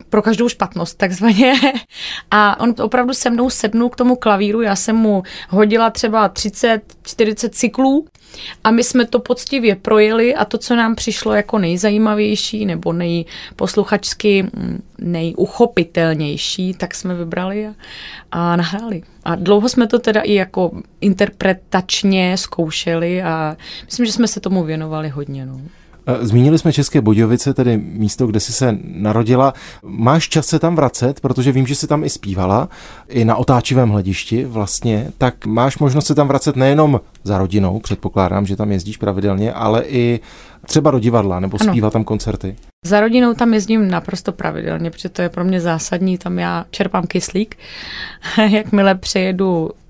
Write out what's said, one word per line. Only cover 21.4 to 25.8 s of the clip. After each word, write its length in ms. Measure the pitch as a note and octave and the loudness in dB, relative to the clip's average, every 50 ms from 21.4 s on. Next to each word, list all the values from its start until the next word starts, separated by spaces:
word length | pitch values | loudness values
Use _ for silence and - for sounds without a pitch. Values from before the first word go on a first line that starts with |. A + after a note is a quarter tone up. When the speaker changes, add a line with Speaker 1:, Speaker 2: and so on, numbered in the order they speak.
| - F#3+ F#3 F#3 - - - F#3 F#3 - - - - G3 F#3+ F#3+ F#3 F3+ F#3 F3+ | 0 0 0 -2 -4 -4 -2 -2 -2 -2 -4 0 0 2 2 2 2 0 0 -2
Speaker 1:
zkoušeli 840 | - - - - E3 D#3 D#3 - - E3+ E3 E3 E3+ E3+ F3+ F3+ F#3 | -4 -6 -4 -4 -4 -4 -4 -6 -4 -2 -2 -2 -2 -2 -2 -2 -2
a 340 | E3 D#3+ D#3+ D#3 D3+ D#3 - - - - - - | -2 -2 -2 -4 -4 -6 -8 -14 -18 -18 -18 -16
myslím, 200 | - - - A#3+ | -8 -4 -2 -2
že 60 | A3 | 0
jsme 160 | G3+ A3+ A#3 G#3+ | 2 2 0 0
se 120 | - G3+ | 0 -2
tomu 240 | - F#3+ F#3+ F#3 E3 | -4 -2 0 0 0
věnovali 460 | D#3 D#3+ D#3+ D#3 D#3 D#3 D#3 D#3 D#3 | -2 -4 -6 -6 -6 -6 -6 -6 -6
hodně, 360 | C3+ D3 C#3+ C#3+ C#3 C3+ C3 | -8 -8 -8 -8 -10 -10 -10
no. 160 | C3 C3+ C3 C#3 D#3+ - - | -12 -12 -14 -16 -18 -20 -20